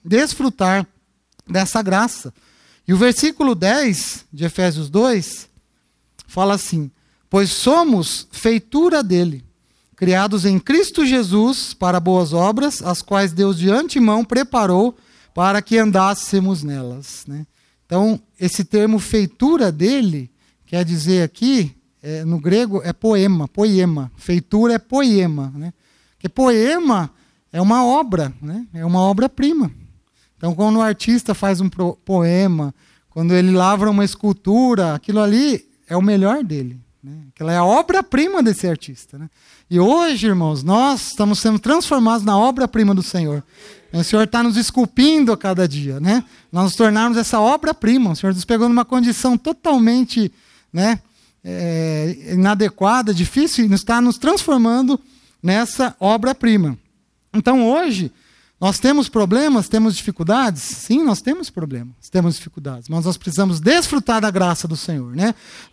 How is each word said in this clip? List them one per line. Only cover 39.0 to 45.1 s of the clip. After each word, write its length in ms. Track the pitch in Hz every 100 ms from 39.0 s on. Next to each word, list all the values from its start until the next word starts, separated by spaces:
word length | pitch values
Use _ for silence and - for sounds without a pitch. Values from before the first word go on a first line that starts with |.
| - 139
né? 100 | 156 _ _ _ -
E 120 | 175
hoje, 480 | 190 320 339 247 220
irmãos, 340 | 185 160 147
nós 460 | 147 208 277 254 -
estamos 320 | - 208 208
sendo 180 | 226 214
transformados 640 | 226 320 - 277 226 226
na 140 | 208 202
obra-prima 560 | 240 254 254 226 208
do 80 | 190
Senhor. 400 | 175 185 156 147 - _ - - _
O 120 | 165
Senhor 220 | 165 214 214
tá 120 | 233
nos 160 | 233 220
esculpindo 760 | 226 254 233 - 285